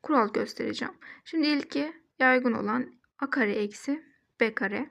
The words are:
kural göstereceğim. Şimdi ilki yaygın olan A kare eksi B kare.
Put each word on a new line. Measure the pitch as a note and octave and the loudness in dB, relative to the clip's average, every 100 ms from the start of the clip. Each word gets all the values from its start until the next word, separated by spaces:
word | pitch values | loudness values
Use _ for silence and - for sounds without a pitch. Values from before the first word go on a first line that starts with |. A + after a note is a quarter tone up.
kural | - C#4+ G#3 | 2 2 2
göstereceğim. | G#3 G#3+ - A3+ - B3 - - - - | 0 -4 -4 -6 -4 -8 -10 -20 -20 -6
Şimdi | D#4+ D4+ | 0 2
ilki | C#4+ - C#4+ D4+ E4 _ _ | 2 0 -4 -4 -6 _ _
yaygın | C4 B3+ B3 | 4 6 4
olan | A3 G#3 A#3+ - - _ _ | 0 0 -2 -4 -12 _ _
A | C#4 | -4
kare | C#4+ G#3 | 0 0
eksi | G#3 G#3 - - D4 - _ _ _ | 0 -4 -6 -6 -6 -8 _ _ _
B | A3+ A3 | 0 0
kare. | G3 G#3 C#4+ | -4 -4 -8